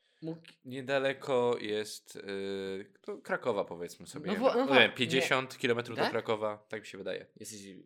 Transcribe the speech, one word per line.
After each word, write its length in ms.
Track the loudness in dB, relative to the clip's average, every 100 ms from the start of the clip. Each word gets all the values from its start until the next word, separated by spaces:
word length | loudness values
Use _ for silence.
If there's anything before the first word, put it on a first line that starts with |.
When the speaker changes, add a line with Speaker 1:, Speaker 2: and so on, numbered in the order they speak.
| _ _
Speaker 1:
Mógł 200 | -10 -8 -14 _ -10
Speaker 2:
niedaleko 920 | -8 0 2 2 0 2 4 4 2
jest, 540 | 0 -2 -2 -10 -14 -12
y, 760 | -6 -4 -2 -4 -4 -6 -10 _ -10
no, 100 | -10
Krakowa, 480 | -4 -2 0 0 -2
powiedzmy 420 | -4 -8 -10 -14
sobie. 200 | -10 -4
Speaker 1:
No 60 |
Speaker 2:
Nie 60 | 2
Speaker 1:
wo-, 140 | 2
Speaker 2:
wiem, 120 | 4 6
Speaker 1:
no 60 |
Speaker 2:
nie 60 | 8
wiem, 100 | 6
Speaker 1:
wa-, 60 | 4
Speaker 2:
pięćdziesiąt 600 | 2 2 4 2 0 -2
kilometrów 400 | 0 0 0 -2
do 40 |
Speaker 1:
Tak? 80 | 0
Speaker 2:
Krakowa, 540 | 0 0 0 -2 -6 _
tak 120 | -12
mi 60 | -10
się 100 | -4
wydaje. 280 | -2 -2 -8 -16
Speaker 1:
Jesteś, 200 | -14 -14 -14 -18